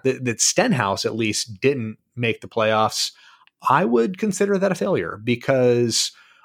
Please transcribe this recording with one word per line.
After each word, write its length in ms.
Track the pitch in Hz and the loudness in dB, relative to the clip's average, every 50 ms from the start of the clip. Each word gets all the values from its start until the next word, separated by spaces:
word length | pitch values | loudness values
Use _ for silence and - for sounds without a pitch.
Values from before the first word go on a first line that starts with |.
| - | 0
that, 200 | 131 123 127 127 | -2 -2 -2 -2
that 160 | 123 113 - | -4 -2 0
Stenhouse 640 | - - - - 196 262 196 123 107 98 98 - - | 0 0 2 2 2 2 2 2 2 0 0 -2 -2
at 100 | - 110 | -4 -2
least 460 | 110 117 107 101 - - 117 104 92 | -2 -2 -2 -2 -2 -4 -8 -6 -2
didn't 380 | - 135 143 131 113 110 107 _ _ _ - | 0 0 0 0 -4 -8 -10 _ _ _ -8
make 240 | 120 123 117 107 - | -4 -2 -2 -2 -2
the 80 | - 98 | -6 -8
playoffs, 640 | - 117 110 107 110 110 110 104 - - - - - _ _ - - _ _ _ _ _ - - | -4 -2 0 2 2 2 2 0 0 -2 -6 -6 -8 _ _ -20 -20 _ _ _ _ _ 0 2
I 160 | 127 147 185 | 2 2 2
would 320 | 233 240 233 233 214 185 | 2 2 2 2 0 -2
consider 400 | - - 214 - - 202 202 202 | -2 -4 -2 0 0 0 0 0
that 160 | 190 190 202 185 | 0 0 0 -2
a 20 | |
failure 460 | - 202 208 180 123 85 85 - 107 110 | -2 -2 -2 -2 -2 -2 -4 -8 -6 -2
because 920 | 120 120 120 - - 139 131 127 123 120 120 120 117 110 - - - - - - _ _ _ _ | -2 -2 -2 0 0 2 4 4 4 4 4 2 2 0 0 -2 -4 -6 -12 -20 _ _ _ _